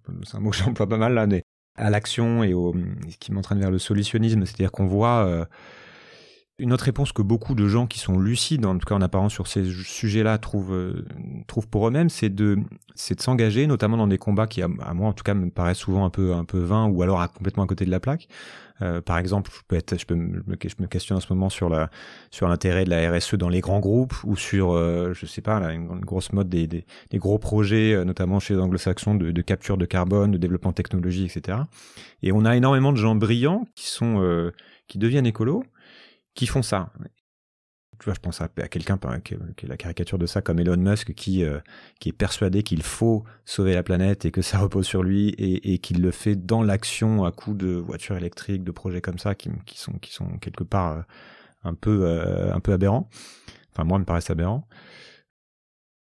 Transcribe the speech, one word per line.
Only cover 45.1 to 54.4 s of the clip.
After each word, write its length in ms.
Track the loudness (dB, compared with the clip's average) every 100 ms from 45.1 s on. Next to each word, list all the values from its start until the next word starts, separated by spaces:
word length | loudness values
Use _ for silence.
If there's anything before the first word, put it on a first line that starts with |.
| 2 2
et, 440 | 0 0 0 0
et 60 | -2
qu'il 220 | 0 2
le 100 | 2
fait 260 | 0 0 -2
dans 240 | 0 2
l'action 640 | 2 0 -2 -2 0 2 0
à 80 |
coup 220 | -4 -8 -4
de 180 | -2
voitures 420 | -2 -6 -10 -8 -6
électriques, 480 | -6 -8 -6 -6
de 80 | -6
projets 300 | -8 -6 -6
comme 160 | -6 -6
ça 180 | -4 -6
qui, 140 | -6 -10 -12
qui 140 | -16
sont, 140 | -12
qui 200 | -12 -12
sont 240 | -10 -8 -8
quelque 260 | -10 -10
part, 280 | -2 0 0
euh, 80 | -4 -10 -18 -20 -20 -20 _ -10
un 80 |
peu, 300 | -4 0 2
euh, 500 | 2 0 0 -2 -2
un 80 | -2
peu 100 | 0
aberrants. 380 | 2 2 2 -2 -10 -20 -20 -20 -20 _
Enfin, 100 | -4
moi, 160 | 0 0
me 60 | 0
paraissent 240 | -2 -2
aberrants. 360 | -2